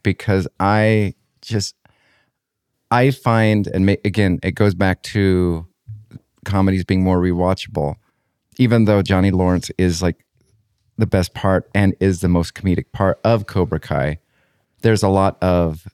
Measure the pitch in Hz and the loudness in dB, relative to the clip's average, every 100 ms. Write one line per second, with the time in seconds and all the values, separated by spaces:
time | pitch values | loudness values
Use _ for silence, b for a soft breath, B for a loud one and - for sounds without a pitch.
0 | 104 - - 95 80 - 98 107 107 107 | -4 -2 0 -2 -2 -2 0 2 2 2
1 | 98 - _ _ - 107 - - _ _ | -2 -6 _ _ -8 -6 -6 -12 _ _
2 | _ _ _ _ _ _ _ _ - 120 | _ _ _ _ _ _ _ _ -2 2
3 | 135 131 120 113 110 107 95 92 98 101 | 2 0 0 2 4 2 0 0 0 0
4 | 104 98 98 90 90 87 104 90 95 90 | -2 0 0 0 -4 0 0 2 0 -2
5 | - 104 98 92 90 82 85 _ - 107 | -4 -2 0 2 0 -4 -8 _ -20 -20
6 | - - _ _ - 98 95 95 87 95 | -20 -20 _ _ -4 0 2 0 0 0
7 | 92 90 90 87 90 95 - 76 73 - | 0 2 0 0 0 -2 -6 -6 -6 -6
8 | _ _ _ _ _ - 120 117 107 101 | _ _ _ _ _ -2 2 4 4 2
9 | 95 92 98 92 90 90 - - 90 85 | 2 2 2 2 2 0 -2 -2 0 0
10 | 90 - _ _ _ _ _ _ _ - | -2 -4 _ _ _ _ _ _ _ -4
11 | 110 - - - 98 92 - 98 98 - | 0 0 -2 -2 0 0 0 0 0 2
12 | 95 87 87 87 85 - 92 85 - - | 0 0 0 0 -2 -4 -4 -2 -4 -2
13 | 95 - 110 113 104 98 101 78 - 71 | -2 0 0 0 -2 -4 -2 -4 -4 -4
14 | 71 82 _ _ _ _ _ _ 113 107 | -4 -6 _ _ _ _ _ _ 0 2
15 | 98 95 95 - 92 87 85 78 - | 2 2 0 0 0 0 0 -4 -14